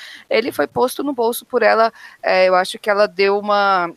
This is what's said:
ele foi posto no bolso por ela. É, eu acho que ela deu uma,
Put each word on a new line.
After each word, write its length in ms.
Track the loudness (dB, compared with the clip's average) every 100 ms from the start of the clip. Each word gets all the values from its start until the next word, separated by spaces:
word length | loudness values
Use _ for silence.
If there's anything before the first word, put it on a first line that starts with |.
| -20 -16 -4
ele 220 | -2 -2
foi 160 | -4 -4
posto 380 | -2 -2 -4
no 80 | -6
bolso 320 | -4 -4 -4 -6
por 160 | 0
ela. 300 | 2 4 0 -2 -20 -8
É, 280 | 0 2 4
eu 80 | 2
acho 240 | 0 -6
que 100 | -2
ela 160 | 0 0
deu 320 | 0 0 0
uma, 540 | 0 0 2 0 -2